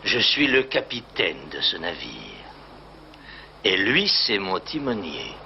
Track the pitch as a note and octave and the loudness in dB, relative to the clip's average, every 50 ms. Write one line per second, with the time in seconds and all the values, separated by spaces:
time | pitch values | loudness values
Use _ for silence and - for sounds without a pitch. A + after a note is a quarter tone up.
0 | - - - B2 A2+ - - - D3 C#3 B2+ C3 B2+ B2+ - - - - - A#2+ | 0 2 2 4 4 4 4 4 4 6 6 4 4 4 0 0 0 0 -6 -8
1 | - - - - A#2 F2+ D2+ C#2 C2+ D2+ D2 C#2+ - - - F2+ D#2+ F2 E2+ - | -8 -10 -2 0 0 0 0 -4 -8 -10 -8 -2 0 0 0 0 -2 -6 -6 -6
2 | - - - - - - - - - - - - - - - - - - - - | -8 -10 -10 -12 -12 -14 -14 -16 -16 -16 -16 -18 -18 -18 -18 -18 -20 -20 -20 -20
3 | - - - - - - - - - - - - - G2 F#2+ F#2 G2 G#2 C3 E3+ | -20 -20 -20 -20 -18 -18 -16 -16 -18 -18 -20 -2 0 2 4 4 4 4 4 4
4 | G3+ G3+ - - - - A#2 G2+ G2 F#2+ F#2+ F2+ - - - D#3+ C#3+ C3+ A#2+ G#2+ | 4 4 2 2 2 2 2 0 0 0 -2 -2 -2 -4 -6 -4 -2 -2 -2 -2
5 | F#2 E2 C#2+ - - - - - - | -2 -6 -6 -8 -8 -10 -10 -14 -16